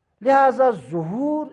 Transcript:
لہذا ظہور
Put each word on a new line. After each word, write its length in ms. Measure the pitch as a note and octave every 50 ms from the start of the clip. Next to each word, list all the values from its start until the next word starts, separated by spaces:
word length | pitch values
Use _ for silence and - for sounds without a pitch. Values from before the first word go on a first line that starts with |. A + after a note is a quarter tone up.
| _ _ _ _
لہذا 480 | G3+ B3+ C4+ C4+ C#4 C4 B3 A#3+ C4 B3+ A3+ F3 B2 B2
ظہور 540 | D#3+ E3+ D#3+ D#3+ G3 A#3+ C#4 D4 D4+ D4+ D4+ -